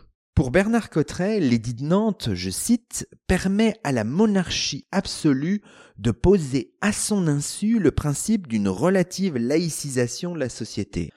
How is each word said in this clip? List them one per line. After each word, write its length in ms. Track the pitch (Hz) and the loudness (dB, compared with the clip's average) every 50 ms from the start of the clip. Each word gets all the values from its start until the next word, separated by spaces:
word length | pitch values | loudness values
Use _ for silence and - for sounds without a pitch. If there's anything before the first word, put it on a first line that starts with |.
| - - _ _ _ _ _ | -18 -20 _ _ _ _ _
Pour 160 | - 139 123 | 2 2 4
Bernard 400 | 123 180 196 214 233 233 - - | 4 2 2 4 2 0 -2 0
Cotterêts, 480 | - 165 143 - - - 180 202 220 208 | -2 -2 -2 -2 -2 -4 -2 -2 0 2
l'édit 340 | 165 123 117 117 107 120 120 | 2 4 2 2 2 -2 -6
de 100 | 113 139 | -6 0
Nantes, 460 | 151 175 202 220 226 190 - - 131 95 | 2 2 2 2 2 -2 -2 -4 -4 -4
je 180 | 90 90 95 | -2 -4 -4
cite, « 580 | 92 - - - 240 - - _ - - - - - _ _ - | -4 -4 0 0 0 0 0 _ -10 -10 -10 -12 -16 _ _ 0
permet 480 | 190 170 - 190 196 208 226 220 202 - - | 0 0 0 0 2 2 2 2 0 -2 -4
à 80 | 143 | -2
la 120 | 135 117 104 | 0 0 0
monarchie 800 | 110 135 180 226 214 202 190 170 - - - - - - 135 - _ | 0 2 2 2 4 4 2 0 0 -4 -4 -4 -4 -6 -8 -10 _
absolue 720 | - 190 - - - - - 156 135 131 147 170 202 208 - - - - - - _ - | -4 -4 -4 -4 -8 0 2 2 2 2 2 -2 -2 -4 -4 -10 -20 -20 -20 -20 _ -4
de 140 | 101 120 | -2 -2
poser 640 | 110 - - 175 208 190 151 131 123 135 - - _ _ | -2 2 4 4 4 4 2 0 -2 -2 -4 -4 _ _
à 120 | - 208 208 | -2 -2 0
son 340 | - - - 214 202 175 156 | -2 -2 -2 0 0 2 2
insu 520 | 143 143 143 - - - 202 214 233 226 | 0 0 -2 -4 -6 -4 0 0 2 4
le 100 | 175 139 | 2 2
principe 560 | - - - 151 139 - - - 220 226 175 120 | 2 2 0 -2 -2 -2 0 0 0 -2 -2 -2
d'une 220 | 113 107 101 98 | -2 0 0 0
relative 680 | 92 98 135 180 196 190 175 180 - - 190 190 143 120 | 0 2 2 2 4 2 2 0 -2 -4 -4 -2 0 -2
laïcisation 960 | 117 123 147 165 175 160 139 - - 143 127 127 123 117 - - - 175 175 | 0 0 0 0 0 -2 -4 -6 -8 -4 -2 0 -2 -2 -2 -6 -8 -8 -6
de 40 | 160 | -4
la 100 | 139 117 | -6 -6
société. » 640 | - - 117 - - - 98 - - 85 85 71 - | -6 -8 -10 -8 -6 -8 -8 -6 -6 -6 -6 -6 -10